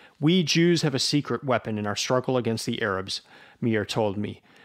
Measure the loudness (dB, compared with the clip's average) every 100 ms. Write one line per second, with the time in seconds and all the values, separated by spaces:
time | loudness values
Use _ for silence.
0 | -20 -2 2 4 4 4 4 4 2 0
1 | 0 -2 -2 -4 -2 -2 -2 -4 -4 -2
2 | 0 0 2 0 0 -2 -4 -4 -2 -2
3 | -4 -10 -12 -20 -20 -4 0 0 0 0
4 | -2 -2 -6 -10 _ -20